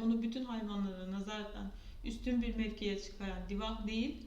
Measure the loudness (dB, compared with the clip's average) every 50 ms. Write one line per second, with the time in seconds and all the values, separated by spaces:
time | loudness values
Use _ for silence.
0 | 4 4 6 6 4 2 0 0 -2 0 0 0 0 0 0 2 0 0 0 -2
1 | -4 -4 -2 -2 -2 -2 -2 -4 -4 -4 -4 -4 -6 -6 -6 -8 -10 -10 -10 -6
2 | -4 -4 -4 0 0 2 4 4 4 2 2 2 2 0 0 0 0 2 2 0
3 | -2 -6 -8 -4 -4 -2 -2 -2 -2 -2 -2 0 0 0 -2 0 -2 0 2 2
4 | 2 2 0 -4 -8